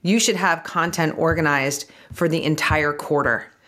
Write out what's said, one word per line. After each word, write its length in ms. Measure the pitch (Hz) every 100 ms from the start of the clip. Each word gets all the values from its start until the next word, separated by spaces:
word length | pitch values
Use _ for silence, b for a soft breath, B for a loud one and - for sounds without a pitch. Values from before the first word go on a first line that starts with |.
you 160 | 175 226
should 160 | 220 185
have 260 | 185 165
content 500 | - 175 170 170 160 -
organized 680 | 165 160 156 143 135 143 - B B
for 160 | - 170
the 140 | 160
entire 500 | - 151 - 156 147
quarter 540 | 147 - 147 131 110 - _